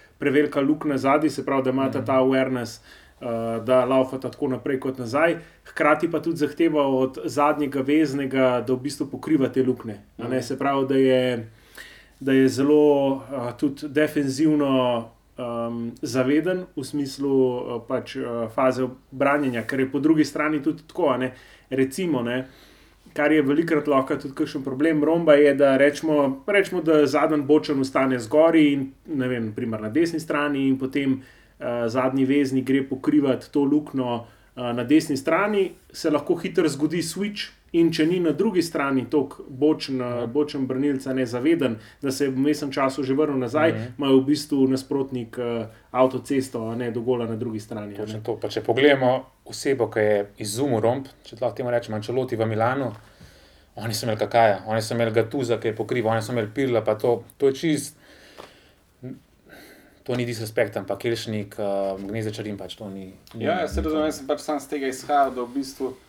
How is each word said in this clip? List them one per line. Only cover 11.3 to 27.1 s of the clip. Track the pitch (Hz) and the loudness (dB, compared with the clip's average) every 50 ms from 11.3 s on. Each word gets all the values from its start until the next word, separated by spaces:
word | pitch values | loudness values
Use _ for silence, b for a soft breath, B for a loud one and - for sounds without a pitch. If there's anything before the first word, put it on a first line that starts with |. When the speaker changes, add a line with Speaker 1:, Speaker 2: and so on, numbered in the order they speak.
| 123 117 110 110 B B B B B B B B B B B B B _ | 0 -2 -6 -10 B B B B B B B B B B B B B _
Speaker 1:
da | 135 135 135 | -2 2 4
je | 135 131 131 | 4 4 4
zelo, | 110 123 135 147 151 151 151 147 143 139 139 139 135 135 - | 2 2 2 4 6 6 6 6 6 4 4 2 0 -2 -6
eh, | - 139 131 117 120 120 | -8 -8 -8 -8 -8 -4
tudi | - 151 143 139 - 151 147 | -4 -4 -4 -4 -6 -10 -4
defenzivno, | 127 151 151 147 - 156 143 135 127 135 160 156 151 147 143 139 135 131 127 123 120 117 113 - - _ _ _ _ | 0 0 0 2 0 -2 -2 -2 0 2 2 2 2 2 2 2 2 2 2 2 0 -2 -4 -8 -14 _ _ _ _
ehm, | - 123 120 117 117 117 117 117 117 117 117 127 - | -10 -8 -6 -6 -4 -6 -6 -6 -6 -8 -8 -8 -8
zaveden | - 127 113 131 127 131 143 156 156 185 185 185 180 - - | -8 -2 -2 0 2 2 2 2 2 0 -2 -4 -6 -8 -10
v | 151 127 | -10 -10
smislu, | - - 147 143 135 - 139 139 139 135 135 131 127 123 | -6 -6 -6 -6 -6 -6 -4 -2 2 4 4 4 2 2
eh, | 123 123 127 123 117 117 | -2 -6 -6 -8 -8 -6
pač, | - 131 123 - - - | -4 -4 -4 -4 -6 -8
eh, | 135 127 120 117 117 117 113 | -8 -8 -6 -4 -4 -4 -4
faze | - - 131 131 120 123 131 123 131 - _ _ | -2 0 2 2 2 0 -2 -4 -6 -10 _ _
branjenja, | 139 131 139 139 143 147 143 131 120 117 110 | -6 -2 0 2 2 2 0 0 -2 -2 -4
ker | - 139 131 | -4 -2 -2
je | 131 | -2
po | 131 139 139 | -2 0 0
drugi | 135 156 160 151 151 | 2 4 4 4 2
strani | 147 - 151 147 156 156 147 | 0 0 -2 -2 -2 -2 -2
tudi | 135 160 151 - - | -2 -4 -4 -4 -10
tako, | - - - 170 143 | -12 -4 -2 0 0
a | 123 | 2
ne, | 123 131 127 B B B B B B B _ | 0 -2 -4 B B B B B B B _
recimo, | 131 135 131 135 - - 190 170 147 123 117 | -2 0 0 0 0 -2 -2 -2 -2 -2 -2
ne, | 117 123 127 131 B B B B B B B B B B B _ - | -2 -4 -4 -6 B B B B B B B B B B B _ -10
kar | - - 147 151 | -4 0 2 4
je | 156 156 143 | 4 4 4
velikokrat | 131 143 156 170 165 165 147 143 | 4 2 2 2 2 0 0 2
lahko | 147 139 135 131 - 151 | 2 2 2 2 0 -2
tudi | 135 - 139 131 | -4 -6 -6 -4
kakšen | - 156 147 - 147 131 | -4 -4 -4 -4 -6 -6
problem | 135 131 131 151 165 160 151 | -6 -2 0 2 2 4 4
romba, | 147 156 165 170 170 156 147 | 4 4 2 4 6 6 8
je, | 143 151 143 139 | 8 8 6 6
da | 135 143 135 135 | 6 4 4 6
recimo, | 131 143 147 143 143 160 160 151 147 139 135 135 135 - | 6 4 4 4 2 0 0 2 2 2 2 0 -4 -2
recimo, | - 202 202 190 190 180 180 160 | 2 2 2 2 2 -2 -2 2
da | 160 160 151 147 | 4 4 6 4
zadnji | 131 | 4